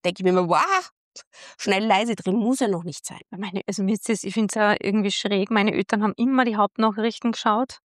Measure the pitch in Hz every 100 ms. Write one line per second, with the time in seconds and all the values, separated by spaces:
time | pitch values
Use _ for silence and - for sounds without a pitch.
0 | 180 180 185 185 175 170 349 381 - _
1 | _ - - - - - - 190 220 196
2 | 233 208 - 208 220 262 233 175 170 -
3 | - - - 185 202 190 - 202 190 214
4 | - 214 196 208 208 220 208 208 - 214
5 | 202 - 208 202 202 220 208 - 196 208
6 | 208 - 240 262 247 208 202 - 220 202
7 | 226 - 233 226 226 214 262 -